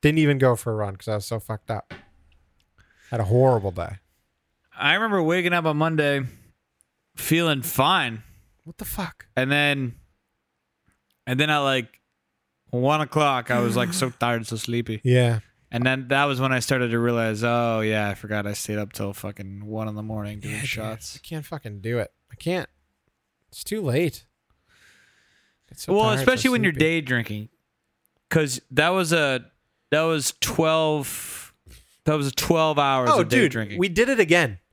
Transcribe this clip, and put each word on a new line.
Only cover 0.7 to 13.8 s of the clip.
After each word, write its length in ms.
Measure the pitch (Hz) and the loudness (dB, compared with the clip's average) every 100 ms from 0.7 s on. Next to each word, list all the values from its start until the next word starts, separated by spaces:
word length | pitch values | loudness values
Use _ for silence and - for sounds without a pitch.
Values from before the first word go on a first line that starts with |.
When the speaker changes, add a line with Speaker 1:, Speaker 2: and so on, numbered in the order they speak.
Speaker 1:
a 20 | 107 | -4
run 200 | 104 98 | -6 -6
'cause 100 | - | -6
I 80 | 107 | -6
was 100 | 101 | -6
so 140 | 113 | -8
fucked 320 | - 110 _ | -8 -12 _
up. 220 | 107 - - - _ _ _ _ _ _ _ _ _ _ | -8 -8 -18 -20 _ _ _ _ _ _ _ _ _ _
Had 100 | 120 | -4
a 40 | 98 | 0
horrible 460 | 120 131 120 98 | 4 4 4 0
day. 260 | 90 82 95 _ _ _ _ _ _ _ - | -6 -10 -10 _ _ _ _ _ _ _ -4
Speaker 2:
I 180 | 143 175 | 0 0
remember 280 | 220 202 | 0 0
waking 300 | 160 180 175 | 2 2 2
up 120 | 175 160 | 0 0
on 120 | 151 | 0
Monday 460 | 160 160 147 139 131 - _ _ _ _ _ _ _ - | 0 2 0 0 -4 -10 _ _ _ _ _ _ _ -12
feeling 460 | - 160 170 143 | 0 2 2 0
fine. 600 | 131 - 139 185 131 110 - - _ _ - | -4 0 2 4 0 -6 -16 -20 _ _ -20
Speaker 1:
What 140 | - | -14
the 60 | - | -10
fuck? 420 | - 175 - - - | -8 -8 -10 -8 -4
Speaker 2:
And 160 | 131 | 0
then, 440 | 143 147 139 127 117 _ _ _ _ _ _ _ _ _ _ _ _ - | 2 0 0 -4 -8 _ _ _ _ _ _ _ _ _ _ _ _ -4
and 140 | 127 | 0
then 100 | 151 | 2
at, 100 | 151 | 2
like, 420 | 139 131 117 _ _ _ _ _ _ _ _ | 2 0 -4 _ _ _ _ _ _ _ _
one 320 | 123 131 151 | -2 2 2
o'clock, 480 | 151 151 147 131 117 | 0 2 2 2 0
I 80 | 123 | 0
was, 160 | 120 | 2
like, 160 | 113 | 2